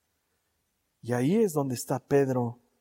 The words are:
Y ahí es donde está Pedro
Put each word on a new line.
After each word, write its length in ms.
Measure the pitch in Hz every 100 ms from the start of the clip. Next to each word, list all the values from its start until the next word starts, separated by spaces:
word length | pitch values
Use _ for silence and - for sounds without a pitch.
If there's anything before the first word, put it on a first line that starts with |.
| _ _ _ _ _ _ _ _ _ _
Y 100 | 113
ahí 240 | 120 131 214
es 160 | 214
donde 200 | 151 139
está 240 | 120 - 135
Pedro 640 | - 143 135 127 120 117 _ _